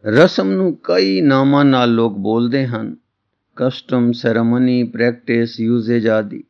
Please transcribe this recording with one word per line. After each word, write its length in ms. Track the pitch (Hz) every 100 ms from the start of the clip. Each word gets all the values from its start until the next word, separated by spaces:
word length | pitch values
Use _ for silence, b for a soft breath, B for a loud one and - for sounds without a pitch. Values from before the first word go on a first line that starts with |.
| 110
ਰਸਮ 440 | 113 185 - 190
ਨੂੰ 280 | 190 190 -
ਕਈ 360 | - 180 190 190
ਨਾਮਾਂ 440 | 151 135 139 143
ਨਾਲ 300 | 143 131 120
ਲੋਕ 220 | 113 113 101
ਬੋਲਦੇ 500 | 98 113 120 135 131
ਹਨ, 300 | 110 110 - _ _ _ _ _ -
ਕਸਟਮ, 560 | 131 135 - 127 120
ਸੈਰੇਮਨੀ, 720 | 117 120 110 117 120 127 123
ਪ੍ਰੈਕਟਿਸ, 760 | 120 - 120 120 - 117 117 -
ਯੂਜ਼ੇਜ 480 | 113 120 110 120 110
ਆਦਿ 340 | 110 104 - -